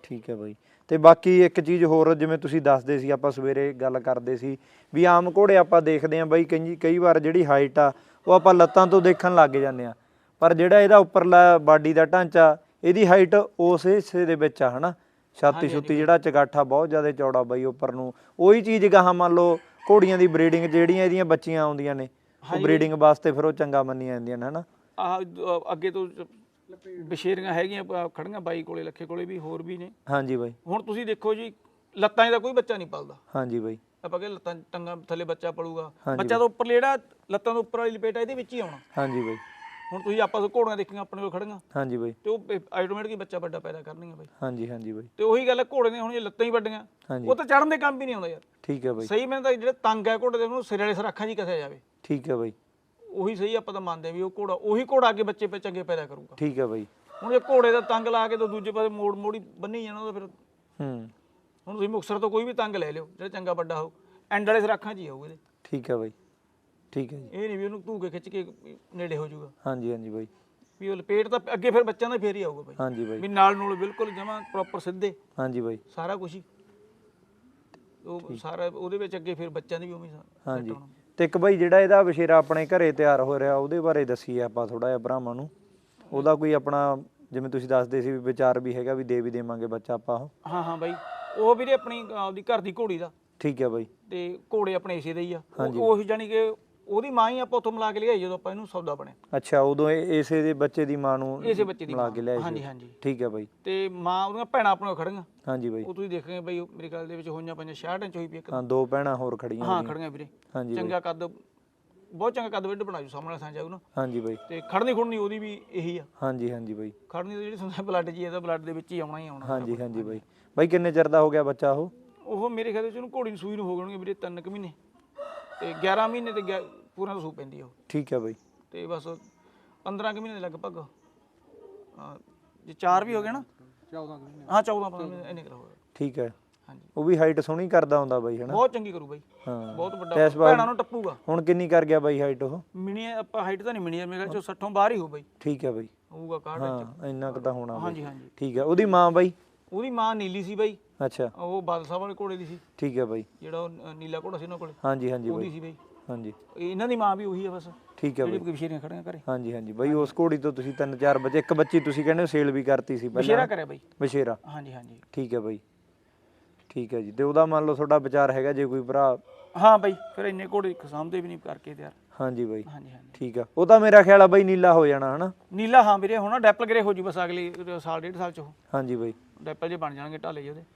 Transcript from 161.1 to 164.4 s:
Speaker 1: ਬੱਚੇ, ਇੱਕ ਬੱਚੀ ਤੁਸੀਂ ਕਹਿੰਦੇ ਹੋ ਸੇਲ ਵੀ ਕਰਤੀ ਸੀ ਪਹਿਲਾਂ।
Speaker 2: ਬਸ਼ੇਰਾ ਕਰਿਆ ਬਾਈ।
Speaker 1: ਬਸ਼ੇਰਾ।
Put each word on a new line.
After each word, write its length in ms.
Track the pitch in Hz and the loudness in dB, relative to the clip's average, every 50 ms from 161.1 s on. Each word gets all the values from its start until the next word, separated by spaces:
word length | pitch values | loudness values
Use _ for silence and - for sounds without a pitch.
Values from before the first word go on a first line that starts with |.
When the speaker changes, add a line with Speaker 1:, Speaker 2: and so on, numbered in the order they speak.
| 139 | 2
Speaker 1:
ਬੱਚੇ, 220 | 131 127 135 135 151 | 2 0 0 -2 -2
ਇੱਕ 140 | 143 - 170 | 0 0 2
ਬੱਚੀ 260 | 151 151 131 - 165 | 2 2 2 2 0
ਤੁਸੀਂ 240 | 139 147 139 143 147 | 0 0 -4 -2 0
ਕਹਿੰਦੇ 180 | 151 160 165 | 0 2 0
ਹੋ 60 | 175 | 0
ਸੇਲ 240 | 156 - 151 147 143 | 0 0 0 0 0
ਵੀ 120 | 135 139 131 | 0 -2 0
ਕਰਤੀ 340 | 131 139 127 - - 135 | 2 0 0 0 -4 -8
ਸੀ 100 | 120 117 | -6 -6
ਪਹਿਲਾਂ। 160 | 123 110 123 127 | -6 -2 -2 2
Speaker 2:
ਬਸ਼ੇਰਾ 220 | 143 220 240 254 | 4 4 2 2
ਕਰਿਆ 200 | - 208 160 156 | 0 -2 -8 -8
ਬਾਈ। 140 | 143 143 135 _ _ _ _ | -12 -14 -20 _ _ _ _
Speaker 1:
ਬਸ਼ੇਰਾ। 360 | 139 135 131 143 135 117 113 - | -4 -2 0 -2 -2 -2 -4 -8